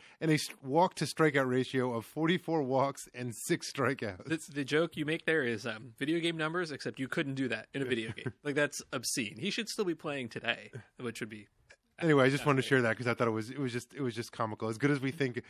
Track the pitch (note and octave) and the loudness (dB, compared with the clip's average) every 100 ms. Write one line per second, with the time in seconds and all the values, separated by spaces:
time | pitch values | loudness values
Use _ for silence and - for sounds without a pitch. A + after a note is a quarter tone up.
0 | - - D#3+ D3+ - - C3+ D3+ F3+ - | -12 -4 2 2 0 -8 0 4 4 2
1 | D3+ - D#3+ C#3 C3 B2+ B2 C3 B2+ A#2 | -4 2 4 4 4 2 2 0 0 -2
2 | - D3+ D#3+ F3+ - E3 B2+ C3 C#3 C3 | -6 -2 2 2 2 -2 2 2 2 0
3 | - B2 B2 A2 - E3 - - B2+ C3+ | -12 -8 -8 -6 -2 -2 -2 0 0 2
4 | A2 F#2 B2+ E3 - D3 C3 D3 E3+ - | -4 -6 -4 -6 -4 -6 0 2 2 -2
5 | D3 D#3+ - D#3+ A#2+ A2 A#2 A2 B2 A2+ | -4 -2 0 2 2 -2 -4 -8 -10 -6
6 | C#3 E3+ E3 D#3+ D#3 E3+ F3 C3 C3 A#2+ | -2 0 0 0 -2 -2 -4 -4 -6 -6
7 | C3 E3+ C#3 C3+ C3 A2 - C#3 B2+ A#2 | -4 -2 -2 0 -2 -2 -4 -4 -2 -2
8 | A2 - B2+ - D3 C#3 D3 - - C3+ | -2 -6 -8 -6 -2 0 0 -2 -6 -6
9 | - - G2+ G#2+ F#3+ A#3+ G#3+ - F#3 D#3+ | -4 -2 -4 -4 -6 -4 -4 -2 -2 -2
10 | D#3+ C#3+ A#2+ A2 A2 - G#2+ B2 - - | -4 -6 -6 -6 -4 -4 -4 -14 -14 -10
11 | B2 A2+ A2+ G#2+ G#2 _ _ - _ - | -8 -6 -10 -12 -18 _ _ -20 _ -2
12 | E3+ C#3+ C3 C#3 D3 C3+ B2 C3+ A#2 A2+ | 6 8 8 6 4 4 6 4 4 2
13 | B2 A#2 A#2 A2 A2 C3 C3 A#2+ - C3+ | 0 2 2 0 -4 -4 -4 -4 -8 -6
14 | B2+ A2+ A2+ - A2+ G#2+ A2 A2 C#3+ C#3+ | -4 -4 -6 -4 -4 -2 -4 0 2 2
15 | C3 D#3+ C3+ A#2+ - | 0 0 -2 -2 -10